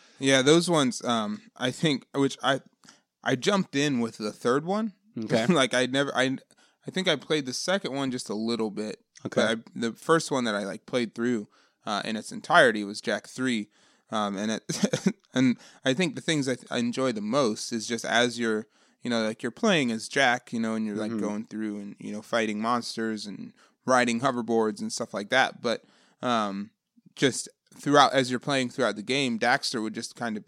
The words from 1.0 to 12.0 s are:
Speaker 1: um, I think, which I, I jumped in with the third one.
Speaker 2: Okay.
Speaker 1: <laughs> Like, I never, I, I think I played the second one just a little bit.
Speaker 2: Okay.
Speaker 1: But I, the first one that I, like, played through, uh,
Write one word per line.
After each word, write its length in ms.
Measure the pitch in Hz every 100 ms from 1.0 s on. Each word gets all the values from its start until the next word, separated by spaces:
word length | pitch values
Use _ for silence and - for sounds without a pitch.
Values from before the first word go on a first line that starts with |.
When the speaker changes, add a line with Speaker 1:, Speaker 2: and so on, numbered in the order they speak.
Speaker 1:
um, 380 | 120 113 104 104 - -
I 140 | 127
think, 360 | - 165 131 - 139
which 220 | 139 -
I, 200 | 131 135 - _ - - _ _
I 120 | 117 131
jumped 400 | 160 202 - 139
in 240 | 147 123
with 180 | 113 -
the 140 | 107
third 340 | - 120 135 165
one. 280 | 208 220 - _ 120 110
Speaker 2:
Okay. 200 | 113 120
Speaker 1:
<laughs> 80 |
Like, 200 | 160 127
I 140 | 127 127
never, 280 | 139 139 120
I, 220 | 131 135 - _ _ _ -
I 40 |
think 160 | 185 185
I 80 | 143
played 320 | - 156 131
the 60 |
second 380 | 120 - 196 120
one 180 | 139 135
just 180 | 123 -
a 60 | 107
little 340 | 113 117 110
bit. 300 | 101 107 - _ - -
Speaker 2:
Okay. 160 | -
Speaker 1:
But 160 | 110 113
I, 40 | - -
the 160 | 117
first 360 | 110 - 165 -
one 140 | 139
that 100 | 120
I, 100 | 104
like, 220 | 98 87 -
played 300 | 127 113 -
through, 320 | 120 117 104 _ _ _ 113
uh, 160 | 101